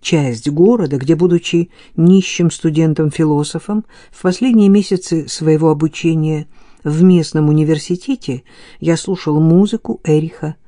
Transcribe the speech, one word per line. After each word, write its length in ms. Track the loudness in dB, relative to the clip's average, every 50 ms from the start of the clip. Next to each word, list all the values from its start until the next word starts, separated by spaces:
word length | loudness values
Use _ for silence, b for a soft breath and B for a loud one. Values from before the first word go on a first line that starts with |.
| -8
часть 480 | -2 -2 -2 -2 -2 -6 -6 -6 -4
города, 480 | 0 2 4 4 4 2 0 -2 -4 -4
где, 160 | 0 0 0
будучи 560 | 2 2 0 0 0 -2 -2 -2 -2 -2 -4 b b b b b
нищим 540 | b 4 4 6 4 4 0 -2 -2 -2 -2
студентом-философом, 1400 | -2 -2 -4 -2 0 0 0 0 0 0 -2 -2 0 0 0 0 0 0 -2 -4 -6 -10 -8 -6 -6 -6 -6 b b b b b
в 120 | b -6 -4
последние 460 | -4 -2 -2 0 2 2 4 4 4
месяцы 600 | 4 4 2 0 -2 -4 -4 -4 -4 -4 -4 -6
своего 420 | -10 -4 0 0 2 2 2 2
обучения – 760 | 0 0 -2 -4 -4 -2 -4 -2 -2 0 -2 -2 -4 -6 -8 -12 b b b b b b b
в 160 | -4 0 2 4
местном 460 | 4 4 4 2 0 -2 0 0 2
университете 960 | 2 2 2 0 0 -2 -2 -6 -8 -6 -6 -6 -8 -8 -6 -8 -10 -10 -10 b b b b b b b
я 180 | -4 -2 -2
слушал 440 | -2 -2 -6 -6 -6 -4 -2 0 2
музыку 600 | 2 4 4 4 2 2 0 -6 -6 -8 -10 -8 -2
Эриха 500 | 0 0 0 0 -2 -8 -10 -12 -12 -12 _ _